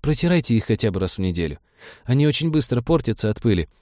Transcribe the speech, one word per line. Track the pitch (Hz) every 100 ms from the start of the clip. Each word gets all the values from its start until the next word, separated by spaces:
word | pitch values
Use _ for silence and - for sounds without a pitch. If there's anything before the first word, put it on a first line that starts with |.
Протирайте | 147 151 170 175 - 113
их | -
хотя | 110 107
бы | 92
раз | 92 -
в |
неделю. | 92 87 80 73 _ _ - -
Они | - 131 147
очень | 143 165
быстро | 156 139 123
портятся | 120 165 - 107 107
от | 104
пыли. | 120 92 - _